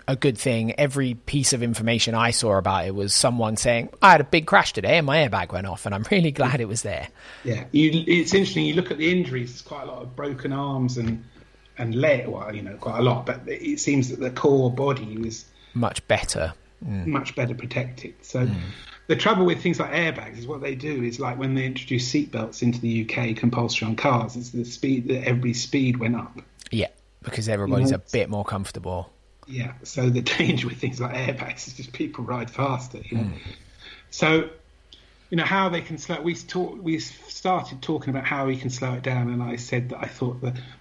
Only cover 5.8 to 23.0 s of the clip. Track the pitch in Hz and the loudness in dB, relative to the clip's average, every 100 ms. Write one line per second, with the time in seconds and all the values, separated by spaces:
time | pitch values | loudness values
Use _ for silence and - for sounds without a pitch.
5.8 | 110 98 107 202 165 143 127 127 110 117 | -4 -4 2 2 2 2 2 2 0 -4
6.8 | 104 80 67 - - - 123 113 - 147 | -4 -6 -8 -14 -20 -10 -6 -4 0 4
7.8 | 156 165 165 175 160 190 190 170 151 160 | 6 4 4 2 4 4 4 0 0 0
8.8 | 180 151 160 180 156 127 120 - - 139 | -2 0 2 2 0 -2 -6 -10 -14 -12
9.8 | 127 127 123 127 143 135 147 139 143 135 | -12 -12 -12 -8 -8 -6 -4 -4 -2 0
10.8 | 127 127 117 113 - - - _ _ - | 0 0 -2 -4 -8 -20 -20 _ _ -6
11.8 | 117 117 151 131 123 104 107 104 95 101 | -4 2 2 2 0 -8 -8 -10 -10 -10
12.8 | 120 113 123 117 - - - 139 - 294 | -6 2 2 2 -2 -6 -6 -6 -4 -2
13.8 | - 139 127 - 127 127 151 139 123 123 | 2 2 2 -2 -6 2 4 6 4 2
14.8 | 139 131 110 110 113 110 - _ - 123 | 0 -2 -4 -6 -6 -8 -16 _ -8 -2
15.8 | 113 - - 107 - - 80 - - _ | -2 -2 0 0 2 -2 -2 -4 -18 _
16.8 | 160 98 90 139 127 - 123 123 123 127 | -6 -4 0 -2 -2 -2 -2 -2 -6 -6
17.8 | 123 - 127 - - 131 123 95 87 - | -6 -8 -16 -18 -6 0 0 0 -6 -10
18.8 | - - - 160 208 185 180 165 180 160 | -16 -20 -2 2 4 4 4 4 0 0
19.8 | 156 156 165 143 110 110 120 147 139 131 | 0 0 -2 -2 -10 -12 -10 -8 -6 -6
20.8 | 151 139 120 117 131 127 135 135 131 127 | -6 -4 -4 -2 -6 -2 0 0 0 -4
21.8 | - 127 - 147 147 113 113 - 123 117 | -2 -2 0 0 0 -4 -6 0 0 2
22.8 | 117 113 | 0 0